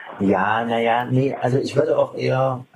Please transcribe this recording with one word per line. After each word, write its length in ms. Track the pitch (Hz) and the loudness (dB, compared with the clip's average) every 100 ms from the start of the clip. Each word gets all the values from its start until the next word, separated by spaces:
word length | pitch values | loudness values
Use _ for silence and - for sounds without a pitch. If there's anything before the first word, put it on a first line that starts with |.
| - - | -16 -2
ja, 460 | 98 95 98 110 | 2 2 2 0
na 140 | 117 117 | 0 0
ja, 260 | 117 117 | 2 0
nee, 300 | 123 127 135 | 2 0 0
also 240 | 127 123 127 | 0 0 0
ich 180 | - 131 | 0 0
würde 220 | 151 143 | 2 0
auch 160 | 135 | 0
eher, 500 | - 127 131 135 123 - | -2 -2 0 0 -2 -10